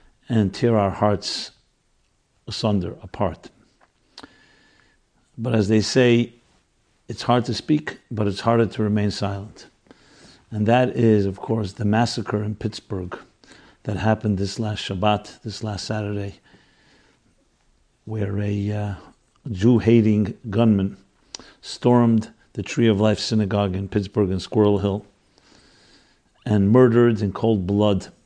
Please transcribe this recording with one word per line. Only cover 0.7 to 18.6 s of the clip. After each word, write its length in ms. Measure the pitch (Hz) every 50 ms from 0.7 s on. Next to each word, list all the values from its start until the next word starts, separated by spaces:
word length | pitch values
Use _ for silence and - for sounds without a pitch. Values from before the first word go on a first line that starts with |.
| 113 107
our 140 | 101 98
hearts 580 | 90 - 107 107 104 98 - - - - - - - _ _ _ _ _ _ _ _ _ _ _ _ _ _ _ _ _ _
asunder, 500 | - 110 - - 110 104 98 90 98 - -
apart. 480 | - 95 - - 104 90 78 - - - _ _ _ _ _ _ _ _ _ _ _ _ _ - - - _ _ _ _ _ _ _ _ _ _ _ _ _ _ _ _ _ _ _ _ _
But 200 | 127 113 127 117
as 100 | 110 101
they 140 | 95 110 110
say, 540 | 104 - - 135 123 120 117 120 117 120 - _ _ _ _ _ _ _ _ _ _ _ _ _ _ -
it's 140 | 110 -
hard 220 | - - 120 123 110
to 80 | - 110
speak, 440 | - - - 151 147 151 - - - _ -
but 200 | 117 104 107 101
it's 100 | 95 -
harder 280 | - 117 117 117 117
to 160 | 98 - - 110
remain 260 | 104 104 107 104 104
silent. 560 | 98 - 104 98 98 98 101 107 - - - - _ _ _ _ _ _ _ _ _ _ - - - _ _ _
And 120 | 113 107 107
that 240 | 107 117 127 127 123
is, 360 | - 127 117 113 110 104 98
of 140 | 98 95 -
course, 320 | - - 113 113 107 92
the 120 | - - 104
massacre 600 | 101 104 113 120 113 - 123 101 - - 107 107
in 100 | 104 107
Pittsburgh 640 | - - 110 - - - - 104 95 92 90 - - - _ _ _ _ - - - - _ _ _
that 140 | - - 104
happened 420 | 92 98 110 110 110 - 107 101 92
this 220 | 98 95 - -
last 280 | 113 107 104 95 - -
Shabbat, 540 | 101 90 101 104 104 101 - - - -
this 220 | - 113 104 - -
last 220 | 110 104 95 -
Saturday, 520 | - 113 107 104 101 104 101 101 98 95 - _ _ _ _ _ _ _ _ _ _ _ _ _ _ _ _ _ _ _ _ _ _ _ _ _ _ _ _ _ _ _ _ _
where 340 | 110 110 110 104 101 98 101
a, 320 | 104 104 101 101